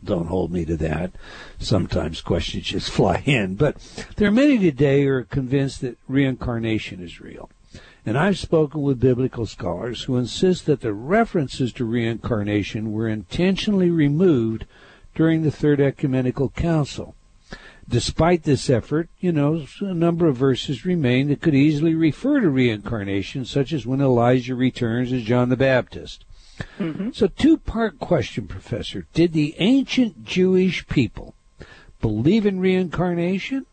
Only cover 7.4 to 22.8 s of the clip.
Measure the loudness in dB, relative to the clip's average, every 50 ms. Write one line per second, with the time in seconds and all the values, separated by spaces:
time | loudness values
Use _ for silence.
7.4 | -20 -20 _ _ _ _ -20 -20 -20 -20 -20 _ -6 -4 -2 0 2 0 0 -2
8.4 | -2 0 2 2 2 0 -2 -2 -2 0 0 2 2 2 2 2 0 -4 -2 -4
9.4 | -8 -8 -8 -8 -6 -6 -6 -6 -6 -8 -10 -8 -6 -2 -2 -2 -2 -4 -2 0
10.4 | 2 2 2 2 0 0 0 0 0 -6 -6 -6 -4 0 2 2 2 2 0 -2
11.4 | -2 -2 -2 -2 -4 -4 -2 -4 -4 -2 0 0 0 -2 -2 -4 -4 -4 -2 -2
12.4 | 0 0 0 0 0 -2 -6 -6 -6 -4 -4 -2 -2 -2 -4 -4 -8 -8 -2 0
13.4 | 2 2 2 0 0 0 2 2 2 2 4 4 2 2 4 4 4 4 4 4
14.4 | 2 0 -2 -6 -8 -14 _ -20 -20 -20 -20 -20 -20 -10 -2 2 2 2 4 2
15.4 | 2 0 -2 0 2 2 4 4 2 0 0 -2 -2 -2 0 0 0 0 0 -2
16.4 | -2 -4 -2 -2 0 0 2 0 0 -2 -6 -12 -12 -14 -16 _ _ _ _ _
17.4 | _ -20 -20 -20 -20 -20 -20 -18 -8 -2 -2 -2 -2 -2 0 2 2 4 4 2
18.4 | 2 0 0 0 2 2 0 0 0 -2 -4 -4 -4 -4 _ -4 -2 0 0 2
19.4 | 2 0 0 -2 -6 -10 -10 -8 -6 -4 -2 0 2 2 2 2 2 2 2 2
20.4 | 2 2 2 0 -2 -6 -6 -6 -2 -2 -2 0 2 2 2 2 2 2 0 0
21.4 | 2 2 4 4 4 4 4 2 2 2 2 2 2 2 0 0 0 0 2 4
22.4 | 2 2 4 4 2 2 2 -2